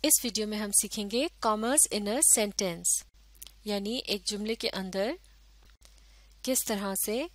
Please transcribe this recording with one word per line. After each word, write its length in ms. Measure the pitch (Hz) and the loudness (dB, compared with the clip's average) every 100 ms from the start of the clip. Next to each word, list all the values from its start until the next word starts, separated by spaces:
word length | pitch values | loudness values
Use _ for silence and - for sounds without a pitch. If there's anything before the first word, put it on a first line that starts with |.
| 302 | 4
इस 160 | - | 4
वीडियो 240 | 247 208 214 | 2 -2 -2
में 100 | 214 | -2
हम 140 | 214 | 0
सीखेंगे 580 | 208 202 - 202 233 320 - 226 | 0 0 -4 -2 0 -2 0 0
commas 460 | 214 226 294 - | 2 2 4 4
in 140 | 214 202 | 2 -2
a 140 | 233 320 - | 2 4 6
sentence, 720 | 208 190 190 170 175 - - - - - - - 214 | 4 0 -4 -2 -2 -2 -4 -20 -20 -20 -20 -14 -4
यानी 360 | 202 202 247 - | -4 -2 -4 -2
एक 160 | 202 | -4
जुमले 320 | 180 208 214 226 | -2 -4 -4 -2
के 120 | - | -2
अंदर 520 | - 190 190 208 349 - - - - - - - - - - - - | -4 -4 -2 -2 -4 -12 -20 -20 -20 -20 -20 -20 -20 -20 -20 -20 -8
किस 220 | - 254 - | -2 0 0
तरह 300 | 208 202 196 | -2 -2 -2
से 340 | - 226 339 | -2 -2 -4